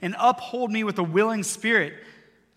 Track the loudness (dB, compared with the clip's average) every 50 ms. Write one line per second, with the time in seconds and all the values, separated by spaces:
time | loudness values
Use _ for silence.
0 | -8 -6 -2 2 2 2 2 2 -2 -8 -6 -4 -4 -2 -2 -2 -2 -2 0 -2
1 | -2 0 2 2 2 2 2 -2 -4 -4 -6 -4 0 2 2 2 2 0 -6 -14
2 | -20 -20 -20 -20 _ _ _ _ _ _ _